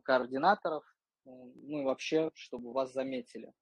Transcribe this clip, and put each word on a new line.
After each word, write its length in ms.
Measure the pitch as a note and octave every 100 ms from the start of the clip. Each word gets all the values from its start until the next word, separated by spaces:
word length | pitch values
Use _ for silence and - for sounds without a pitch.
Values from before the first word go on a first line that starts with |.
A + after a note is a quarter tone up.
координаторов, 800 | - B2+ B2 C3+ F3 G#3 F3 D3+ - _ _ _
э, 40 | C4+
ну 520 | B2+ B2+ A#2 C3+ D3
и 40 |
вообще, 460 | C3+ B2+ - D#3+ D#3+ -
чтобы 360 | - B2 A#2+
вас 200 | C3 C3
заметили. 600 | C3 C3 B2+ A#2+ A2+ A2 -